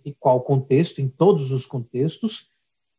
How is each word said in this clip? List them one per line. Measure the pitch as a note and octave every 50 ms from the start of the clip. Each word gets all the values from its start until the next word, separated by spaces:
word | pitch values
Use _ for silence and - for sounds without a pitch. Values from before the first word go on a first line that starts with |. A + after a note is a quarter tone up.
| -
em | C#3+ C#3 -
qual | - C3+ B2+ B2+
contexto, | - - C#3 C3 - - C3 C#3+ F3 - - -
em | C3+ C3
todos | - - E3 G3+ G3+ D3+ C3+ C3
os | C3+ B2+ -
contextos, | - - B2 A#2 - - B2 C#3 D#3+ - - - G#3+ - - - _ _ _ _ _ _ _ _ _ _